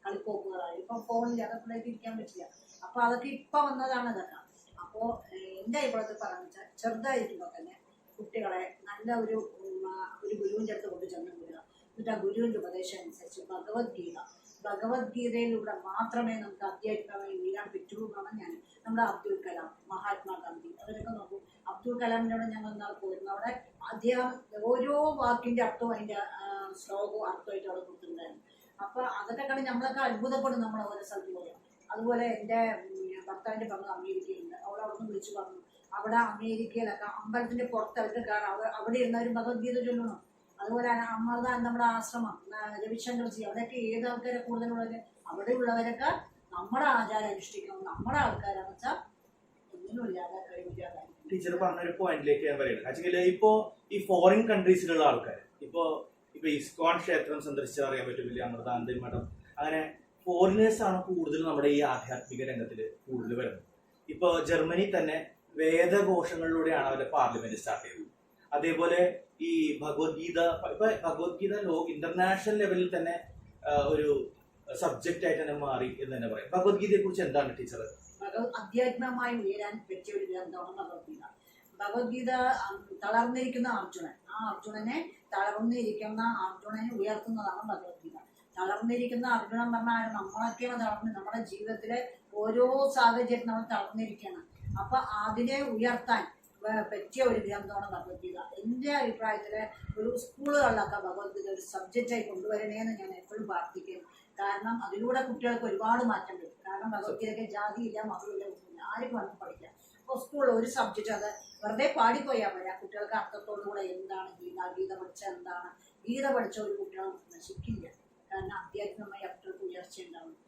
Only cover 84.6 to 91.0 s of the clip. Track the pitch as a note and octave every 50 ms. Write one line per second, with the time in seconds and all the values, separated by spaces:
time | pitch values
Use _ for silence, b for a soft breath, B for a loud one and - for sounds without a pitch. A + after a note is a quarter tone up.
84.6 | - G#3+ G#3+ G#3+ G#3+ A3+ C4+ D#4+ E4+ B B B B _ G#3 F#3+ G3 G#3 G#3 G#3+
85.6 | A3+ A#3 A#3+ B3 A3+ G#3+ - G#3+ G#3+ G#3+ G#3+ A3 A3+ A#3 - - F#3 F#3 F#3 -
86.6 | - G#3+ G#3+ A3 A3+ A#3+ A#3+ G3+ G3 G#3+ G#3+ G#3+ - A3+ A3+ A3 G3+ F#3+ F#3 -
87.6 | - A3 G3 F#3 F#3 F3 E3+ - - D#3+ - - - b b b b b _ F3+
88.6 | F#3 G3 G#3 G#3 A3 A#3 A#3+ A#3+ B3 A#3+ B3 A#3 B3 B3 B3 A3 - - A3+ A#3
89.6 | A#3+ A#3 A#3 A#3 A3+ A#3 A#3 A3+ A3+ A3+ A3 G#3 G3 F#3+ - A3 A3+ A3+ - -
90.6 | B3 B3 B3 A#3 A3+ G#3+ G#3+ G#3+